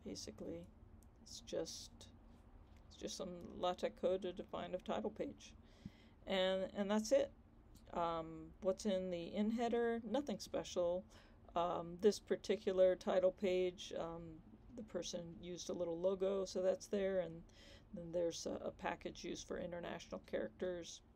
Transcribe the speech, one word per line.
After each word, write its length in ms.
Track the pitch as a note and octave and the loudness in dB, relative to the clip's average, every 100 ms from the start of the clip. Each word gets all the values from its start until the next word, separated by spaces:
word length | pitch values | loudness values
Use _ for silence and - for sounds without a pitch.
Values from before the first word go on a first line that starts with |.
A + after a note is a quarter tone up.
| - | -10
Basically, 600 | - - - F3+ E3+ F3 - - - - - | -10 -10 -10 -8 -8 -12 -18 -20 -20 -20 -20
it's 160 | - - | -16 -16
just, 500 | - E3+ E3 - - - - - - - - - - - - | -4 -4 -4 -6 -12 -16 -18 -18 -20 -20 -20 -20 -20 -20 -20
it's 100 | - | -10
just 200 | - - | -8 -6
some 120 | F#3 F3+ E3+ - | -8 -8 -12 -2
LaTeX 380 | F3+ F3+ - - | -2 0 -4 0
code 220 | E3+ F#3+ | 0 2
to 100 | G3 | -2
define 440 | F3+ E3+ E3+ F3 F3+ | -8 -8 -6 -4 -6
a 20 | |
title 320 | - F3+ G#3+ | -2 -4 -4
page, 440 | G#3+ D4 - - - - - - - - - - | -4 -6 -6 -18 -20 -20 -16 -18 -16 -20 -18 -2
and, 440 | F#3+ F#3 F#3+ F#3+ - | 2 4 2 -2 -2
and 140 | G3 | 2
that's 220 | G#3+ A3 | 2 6
it. 200 | C4+ - - - - - - - | 4 4 -4 -20 -20 -20 -20 -8
Um, 540 | - E3+ E3 D#3+ D#3+ D#3+ - | 0 0 0 -4 -8 -12 -2
what's 240 | F#3+ F#3+ A3 | 0 0 2
in 260 | F#3+ F#3 | 2 0
the 240 | F3 E3+ G3 | -2 -2 0
in 160 | G#3+ | 2
header? 500 | A#3 A#3+ A#3 A#3 A#3 A#3 | 4 2 4 2 0 0
Nothing 300 | A#3 C#4+ G#3 | -2 0 -4
special. 640 | - F3 E3 - F3 F3+ G#3 - - - - F3+ | -2 -4 -2 0 2 0 -4 -18 -20 -20 -4 0
Um, 420 | F3 E3+ E3+ F3 | 2 0 -4 6
this 160 | G#3 G3+ | 6 6
particular 800 | - F#3+ - G3 - F#3 F#3 F3+ | 0 -2 2 0 2 10 10 10
title 360 | - F#3+ F#3 | 4 6 6
page, 600 | - G3+ F#3 F#3 F3+ - - | 6 4 4 4 0 -6 -4
um, 240 | E3 E3 E3+ D#3+ - - - - | -4 -6 -8 -12 -16 -18 -14 -12
the 60 | |
person 380 | G#3+ F3+ E3+ F3+ E3+ E3 | -6 -4 -4 -6 -6 -10
used 300 | F3 F3 - | -8 -8 -4
a 40 | |
little 260 | F3 F3 E3 | -2 0 2
logo, 460 | F#3 G3 F#3+ G3 F#3 | 2 4 2 2 0
so 160 | F#3+ | 2
that's 260 | F#3 F#3 - | 2 2 0
there, 320 | G#3 F#3+ F#3+ | 2 4 2
and 140 | E3+ E3 - - - - - | 0 -4 -14 -20 -20 -20 -12
then 120 | F3 E3+ | -10 -2
there's 360 | E3 E3+ E3 - | 2 2 0 -4
a, 200 | - - | -4 -4
a 40 | |
package 520 | - F3+ F3 F3 D#3+ | -2 -2 -2 -6 -8
used 240 | F3 - - | -8 -8 -6
for 120 | F#3+ | -6
international 600 | F3+ F3 E3+ E3+ - F#3+ - | -4 -6 -6 -8 -8 -10 -4
characters. 720 | F3+ - - F#3 F3+ E3 - - | -4 -4 -4 -4 -4 -8 -14 -16